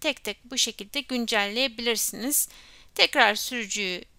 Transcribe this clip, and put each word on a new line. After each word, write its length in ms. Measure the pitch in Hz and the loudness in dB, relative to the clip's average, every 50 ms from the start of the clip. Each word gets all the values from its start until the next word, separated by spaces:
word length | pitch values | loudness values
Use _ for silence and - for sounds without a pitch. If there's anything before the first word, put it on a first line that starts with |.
tek 220 | - 302 269 - - | -4 -4 -4 -4 -6
tek 280 | 214 196 - - 240 | -10 -10 -10 -12 -6
bu 60 | 262 | -2
şekilde 440 | 240 - 226 - - 196 202 - 285 | -2 -2 -2 -4 -8 -12 -8 -8 -8
güncelleyebilirsiniz. 1500 | 262 - 254 240 233 214 233 208 202 202 214 247 269 269 220 233 233 233 226 202 - - 196 - 220 277 294 - - - - - - - - - - - - | -6 -4 -4 -4 -2 0 0 0 0 0 0 -2 -2 -2 -2 -2 -2 0 0 0 -2 -4 -4 -4 -4 -2 0 0 -2 -2 -6 -16 -20 -20 -20 -20 -20 -4 0
Tekrar 400 | - 180 - - 285 233 202 214 | 2 2 4 6 6 6 6 4
sürücüyü 680 | - - - 254 240 214 196 - 208 202 185 180 - - - _ | 2 -2 -4 -4 -4 -4 -4 -4 -2 -2 -2 -2 -4 -8 -12 _